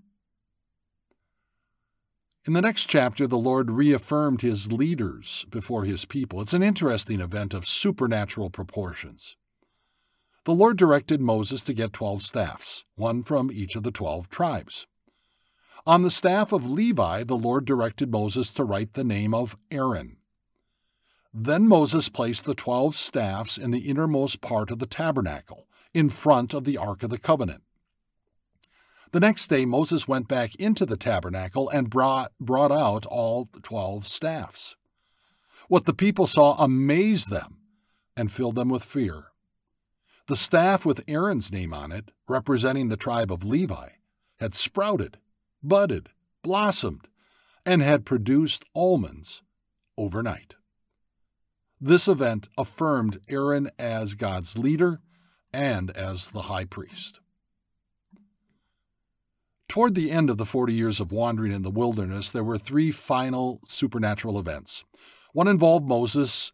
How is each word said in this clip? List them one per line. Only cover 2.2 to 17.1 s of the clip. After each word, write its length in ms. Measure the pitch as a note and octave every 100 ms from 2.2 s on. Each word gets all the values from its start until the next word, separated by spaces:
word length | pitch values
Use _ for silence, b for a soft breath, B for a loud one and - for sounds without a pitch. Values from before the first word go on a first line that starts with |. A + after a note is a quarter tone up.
| _ _ -
In 80 |
the 80 | E3+
next 260 | G#3+ A3 -
chapter, 400 | - B2+ A#2+ C3+
the 100 | A#2+
Lord 320 | B2 C3 A#2
reaffirmed 720 | A2+ D3 C3 - D3+ D3 B2
his 300 | A#2+ G#2 G#2
leaders 760 | A2+ D#3 D#3 F#2+ A1+ - - -
before 340 | A#2 G#2 A#2
his 220 | G2 F2+ -
people. 360 | C#3 B2+ F2+
It's 120 | A2
an 100 | F3+
interesting 560 | G3+ G3 D#3 A2 - G#2
event 340 | F2+ G#2 G2+
of 140 | G2 -
supernatural 800 | - - - B2+ G#2+ G2+ - F#2+
proportions. 880 | G2 F2+ G#2 F#2 E2+ - - - - _ _ _ _ _ _ _ _ _ _ -
The 80 |
Lord 240 | E3+ A3 G3
directed 440 | F3 C#3+ - D3+
Moses 420 | B2 A2 G#2 C3 -
to 80 |
get 180 | A2+ A2+
twelve 300 | - G#2+ G2+
staffs, 640 | - - E2+ - - - - -
one 280 | A2+ A#2+
from 280 | A#2 D3 C3
each 240 | G#2+ F#2+ A2+
of 80 |
the 80 | A2
twelve 380 | G#2+ E2+ D#2+ E2+
tribes. 580 | - F3 G#2+ - - - _ _ b b b b b b b -
On 160 | E3+
the 100 | F3+
staff 400 | - F3+ G3 G#3
of 180 | G3 B2
Levi, 540 | D3 A#3 E3 F2+